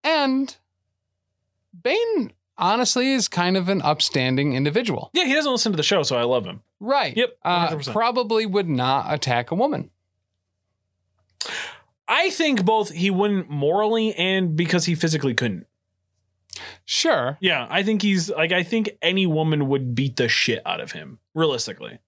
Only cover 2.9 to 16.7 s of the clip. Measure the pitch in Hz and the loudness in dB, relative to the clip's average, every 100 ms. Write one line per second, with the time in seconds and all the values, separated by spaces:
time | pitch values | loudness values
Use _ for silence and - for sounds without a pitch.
2.9 | 254 262 269 202 - 175 190 180 196 151 | 2 2 2 0 0 2 2 2 0 2
3.9 | 151 - 139 127 131 143 127 143 175 233 | 2 0 2 2 2 0 0 0 0 -2
4.9 | 131 - - 311 285 294 247 226 175 147 | -4 -2 0 2 2 2 0 0 0 2
5.9 | 196 139 123 120 127 92 90 _ _ 208 | 2 2 0 2 0 -2 -12 _ _ 0
6.9 | 277 180 214 240 - - 175 165 156 135 | 0 0 0 -2 -2 0 2 0 -2 -4
7.9 | 160 233 247 220 220 220 196 180 131 127 | 0 0 0 0 0 0 0 0 0 2
8.9 | 135 - 147 - 120 120 170 269 - - | 0 0 -4 0 0 0 -2 0 -2 -8
9.9 | _ _ _ _ _ _ _ _ _ _ | _ _ _ _ _ _ _ _ _ _
10.9 | _ _ _ _ _ - - - - _ | _ _ _ _ _ -10 -10 -12 -16 _
11.9 | _ - 254 370 - 320 240 180 220 202 | _ -2 0 0 0 0 2 2 2 0
12.9 | 160 190 185 208 202 - 147 143 185 214 | -2 0 2 2 0 -2 -2 0 2 2
13.9 | 226 220 202 180 190 180 156 170 175 175 | 0 0 0 0 0 0 0 2 0 0
14.9 | 165 165 156 135 117 120 90 - _ _ | 0 0 0 0 -2 -2 -4 -12 _ _
15.9 | _ _ _ _ _ _ - - | _ _ _ _ _ _ -14 -14